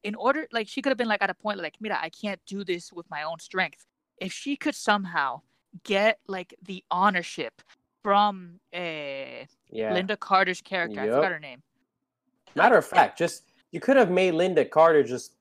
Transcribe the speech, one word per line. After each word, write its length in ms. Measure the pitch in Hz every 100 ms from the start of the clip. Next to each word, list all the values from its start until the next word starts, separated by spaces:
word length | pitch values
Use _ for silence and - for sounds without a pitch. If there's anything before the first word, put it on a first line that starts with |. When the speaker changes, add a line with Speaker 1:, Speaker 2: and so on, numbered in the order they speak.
Speaker 1:
In 100 | 208
order, 320 | 214 220 294 311
like, 160 | 233 214
she 140 | -
could 60 | 277
have 60 | 247
been, 100 | 233
like, 140 | 208
at 60 | 214
a 20 |
point, 240 | 180 214 196
like, 200 | 165 _
"Mira, 180 | 214 185
I 100 | 165
can't 300 | - 208 190 -
do 180 | 196
this 280 | 190 175 -
with 160 | 170 170
my 140 | 151
own 160 | 156 165
strength." 460 | - 185 170 _ _ _ _ _
If 140 | 190
she 220 | - 277 285
could 180 | 302 285
somehow 680 | - 208 190 165 139 131 _ _ _ -
get, 360 | - 196 214 220 -
like, 260 | 190 180 -
the 220 | 185 185 _
ownership 720 | 175 202 185 170 - 120 _ _ _ _ _
from, 560 | 208 202 208 190 180 170 _
eh, 720 | 175 175 156 143 135 131 123 123 _ _
Speaker 2:
Yeah. 240 | 220 220 214
Speaker 1:
Lynda 240 | 190 208
Carter's 420 | - 190 185 180
character, 380 | - 190 170 104
I 60 | -
Speaker 2:
Yep. 80 | 123
Speaker 1:
forgot 160 | 175
her 80 | 165
name. 240 | 151 127 _ _ _ _ _ _ _ _ _ -
Speaker 2:
Matter 220 | 226 226
of 80 | -
Speaker 1:
Yeah. 60 | 180
Speaker 2:
fact, 180 | 127 -
just, 280 | 170 - _ _ _
you 80 | 165
could 180 | - 277
have 140 | 208
made 220 | 180 190 160
Lynda 340 | 185 165 127
Carter 320 | 156 165 151
just 300 | 120 139 - _